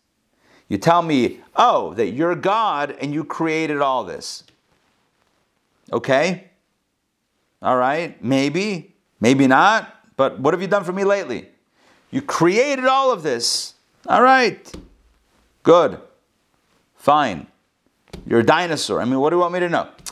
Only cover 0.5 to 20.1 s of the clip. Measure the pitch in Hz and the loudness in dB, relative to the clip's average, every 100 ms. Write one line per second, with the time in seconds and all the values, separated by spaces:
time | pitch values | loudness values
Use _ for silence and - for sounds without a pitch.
0.5 | _ - 101 160 175 165 139 104 - - | _ -8 -2 2 2 2 0 0 -4 -8
1.5 | - 240 151 87 98 104 127 170 160 180 | 0 2 2 -2 -4 -4 -2 -2 -2 -2
2.5 | 220 208 147 143 - 139 147 151 - 160 | -2 -2 -2 -4 -6 -6 -6 -6 -4 -2
3.5 | 156 156 147 139 127 90 76 - - - | -2 -2 -2 -2 -2 -4 -10 -12 -16 -20
4.5 | _ _ _ _ _ _ _ _ _ _ | _ _ _ _ _ _ _ _ _ _
5.5 | _ _ _ - 117 127 135 175 180 - | _ _ _ -8 -6 0 0 0 -4 -10
6.5 | _ _ _ _ _ _ _ _ _ _ | _ _ _ _ _ _ _ _ _ _
7.5 | - 98 127 127 156 165 - - 135 143 | -8 -2 0 0 -2 -6 -8 -2 0 0
8.5 | 165 214 180 - _ _ - 110 135 131 | -2 -4 -6 -12 _ _ -2 2 4 4
9.5 | 131 190 220 - - _ - 135 - 139 | 4 4 2 -4 -18 _ -2 -2 0 -2
10.5 | 180 185 202 175 185 196 202 147 92 - | 0 -2 -2 -2 -2 0 0 -2 -10 -12
11.5 | _ _ _ _ _ - 131 - - 165 | _ _ _ _ _ -10 -8 -4 0 2
12.5 | 214 285 262 262 269 269 208 151 117 - | 2 2 0 2 2 2 0 -2 -2 -2
13.5 | - - - _ _ - - 254 262 226 | -4 -8 -16 _ _ 0 4 6 4 2
14.5 | - - - - _ _ _ _ _ _ | -2 -16 -20 -20 _ _ _ _ _ _
15.5 | _ - 175 139 87 - _ _ _ _ | _ 4 6 4 -4 -18 _ _ _ _
16.5 | _ _ _ _ _ - 151 131 78 - | _ _ _ _ _ 0 2 0 -6 -14
17.5 | _ _ _ _ _ _ - - 117 113 | _ _ _ _ _ _ -14 -2 0 4
18.5 | 160 175 147 - 82 113 131 147 175 175 | 2 0 -4 -4 -4 -2 -2 0 0 0
19.5 | 180 175 143 - - - | -2 -2 -4 -6 -12 -20